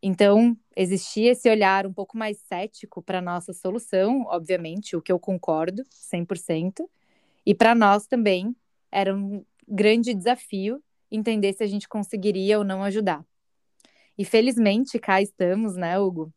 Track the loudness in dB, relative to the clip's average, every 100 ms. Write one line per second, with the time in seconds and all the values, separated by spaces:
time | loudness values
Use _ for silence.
0 | -4 2 6 6 4 2 _ -4 -2 -2
1 | -4 0 2 4 2 4 4 2 -2 -8
2 | -12 -8 -8 -10 -10 -10 -10 -12 -18 -18
3 | -6 -6 -4 -8 -8 -8 -6 -6 -2 0
4 | 2 0 -2 -6 -2 -4 -4 -10 -6 -8
5 | -2 -2 -2 -6 -2 -2 -2 -6 -12 _
6 | -10 -6 -6 -8 -4 -2 -2 -6 -12 _
7 | _ _ _ _ -2 4 6 6 6 4
8 | 2 0 2 0 -2 -8 _ _ _ -2
9 | -2 -2 -6 -10 -14 _ _ 2 4 4
10 | 2 -2 -2 -2 -4 -6 -4 -6 _ _
11 | _ -6 -2 0 0 -2 -4 -4 -6 -8
12 | -6 -4 -2 0 2 0 0 -4 -4 -2
13 | -2 -2 -8 _ _ _ _ _ _ _
14 | _ -10 0 2 4 4 2 2 0 -4
15 | 0 0 0 _ 0 0 -2 -4 -4 0
16 | -2 -2 -10